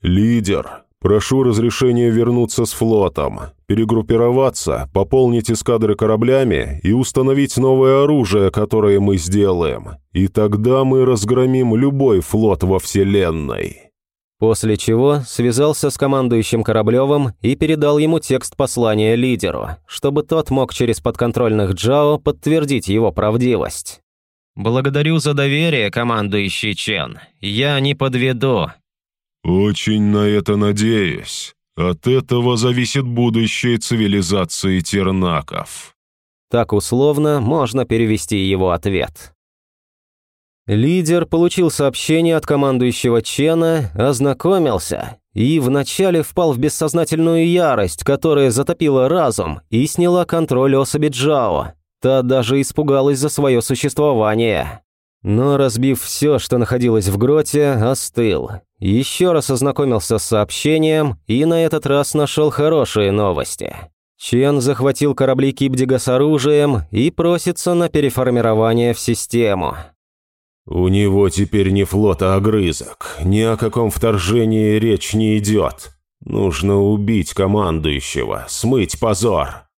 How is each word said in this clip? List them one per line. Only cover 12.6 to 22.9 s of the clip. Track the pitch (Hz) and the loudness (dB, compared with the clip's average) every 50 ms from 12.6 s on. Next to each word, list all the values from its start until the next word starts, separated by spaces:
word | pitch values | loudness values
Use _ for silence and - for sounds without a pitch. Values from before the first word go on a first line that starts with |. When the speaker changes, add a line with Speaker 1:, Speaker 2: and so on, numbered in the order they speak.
| - | 0
Speaker 1:
во | 92 95 92 | 0 0 0
Вселенной". | - - - 98 98 98 101 101 95 85 80 80 76 67 58 50 50 50 - - _ _ _ _ _ _ _ _ _ _ _ _ - | -2 -2 0 0 2 2 2 2 2 0 -2 -4 -4 -6 -6 -6 -8 -8 -10 -14 _ _ _ _ _ _ _ _ _ _ _ _ 0
Speaker 2:
После | 113 113 - - 113 107 | 0 0 0 0 -2 -2
чего | 101 - - 113 113 127 143 147 147 | 0 0 0 2 2 4 2 2 0
связался | 131 - - - 120 123 117 117 143 151 156 - - 143 | -4 -8 -6 -2 -2 0 2 2 0 0 0 0 -2 -4
с | - | -2
командующим | - - 139 135 135 131 123 117 113 110 - - 113 110 | -2 -2 0 0 0 0 2 0 0 0 0 -2 -2 0
Кораблевым | - 107 113 107 104 117 123 135 139 147 147 143 123 101 _ - | 0 0 0 2 2 2 2 2 2 2 0 0 -2 -6 _ -2
и | 110 135 | -2 0
передал | 143 165 156 156 151 147 147 147 151 | 0 0 0 0 2 2 2 2 2
ему | 151 156 165 160 | 2 2 0 0
текст | - - 131 131 - - - | 0 0 -2 -2 -2 -6 -4
послания | - 139 123 - 123 120 110 107 107 107 107 113 | -4 -4 -2 0 0 0 2 2 2 2 2 2
лидеру, | 117 123 131 123 107 98 90 76 - 52 - 82 - _ | 2 2 0 0 0 -2 -4 -4 -6 -8 -10 -12 -14 _
чтобы | _ - - - 139 143 151 147 | _ -16 -4 -4 -2 -2 -2 -2
тот | _ 165 160 151 - | _ -2 -2 0 0
мог | 131 135 131 120 - | 0 -2 -2 -2 -2
через | - 131 117 113 - | -2 -2 0 -2 -2
подконтрольных | - 123 113 - 123 120 110 123 123 113 110 107 101 92 95 | -2 -6 -2 -2 -2 -2 0 0 0 0 2 0 0 0 -2
Джао | 87 - 113 131 147 147 147 151 147 | -2 0 0 2 2 2 2 0 0
подтвердить | _ 151 143 - - 147 156 160 151 143 143 120 - | _ -4 -4 -2 -2 0 0 0 0 0 -2 -4 -2
его | - | -2